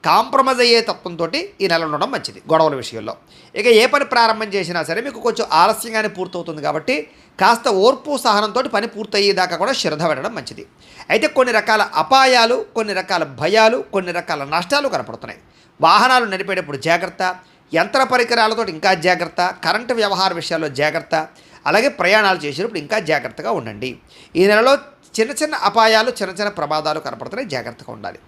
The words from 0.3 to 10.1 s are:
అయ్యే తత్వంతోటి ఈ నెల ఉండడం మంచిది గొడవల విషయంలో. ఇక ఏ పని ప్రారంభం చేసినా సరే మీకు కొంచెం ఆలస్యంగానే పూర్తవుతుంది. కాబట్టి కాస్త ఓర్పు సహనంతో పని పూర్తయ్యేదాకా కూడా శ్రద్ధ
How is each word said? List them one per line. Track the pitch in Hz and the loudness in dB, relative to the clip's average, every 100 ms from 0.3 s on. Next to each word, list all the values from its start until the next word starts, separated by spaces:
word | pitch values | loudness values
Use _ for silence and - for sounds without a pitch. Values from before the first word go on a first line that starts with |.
| 262 254 254 | 2 2 2
అయ్యే | 240 233 226 | 4 4 2
తత్వంతోటి | 180 180 170 165 285 392 _ | -8 -10 -6 -4 -4 -8 _
ఈ | 190 | 0
నెల | 165 160 | 0 0
ఉండడం | 147 214 | -4 -4
మంచిది | 156 - - - | -4 -8 -16 0
గొడవల | 160 156 135 | 4 4 0
విషయంలో. | 113 113 107 - _ - - | -8 -10 -12 -12 _ -20 -14
ఇక | - 226 220 | 0 4 6
ఏ | 247 | 6
పని | 285 277 | 2 0
ప్రారంభం | 247 226 214 214 196 | 2 2 2 -4 -4
చేసినా | 170 175 151 | -4 -4 -4
సరే | 180 269 | -4 -6
మీకు | 226 | -4
కొంచెం | 233 226 220 156 | -4 -4 0 4
ఆలస్యంగానే | 190 220 233 220 214 180 | 4 2 -4 -4 -4 -6
పూర్తవుతుంది. | 180 175 170 151 147 | -8 -8 -10 -6 -4
కాబట్టి | 151 151 285 - _ _ - | -4 -2 -4 -6 _ _ 2
కాస్త | 190 233 254 196 | 2 4 2 4
ఓర్పు | 214 277 302 285 | 4 2 -4 -2
సహనంతో | 240 208 208 202 262 | 2 2 0 -2 -2
పని | 214 220 | -2 -4
పూర్తయ్యేదాకా | 202 214 208 202 185 180 170 | -10 -4 0 2 2 0 0
కూడా | 208 269 | -2 -2
శ్రద్ధ | - 151 170 | -4 -2 -2